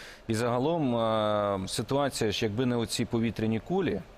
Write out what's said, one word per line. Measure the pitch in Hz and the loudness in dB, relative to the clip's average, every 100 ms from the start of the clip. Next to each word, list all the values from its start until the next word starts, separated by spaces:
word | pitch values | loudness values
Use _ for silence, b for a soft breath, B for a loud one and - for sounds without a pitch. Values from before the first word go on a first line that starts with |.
| B B - | B B -4
І | |
загалом, | 110 120 123 139 170 139 117 | 0 0 0 0 2 2 2
е, | 113 110 107 104 104 98 95 | 2 2 2 2 2 0 -2
ситуація | - 110 135 143 - 110 | -4 0 0 0 0 0
ж, | 98 | 2
якби | 113 104 127 | 0 0 0
не | 120 | 0
оці | 113 - | 0 -2
повітряні | 113 117 113 - 110 110 | 0 0 0 0 0 0
кулі | - 185 147 92 - | 0 0 0 -2 -6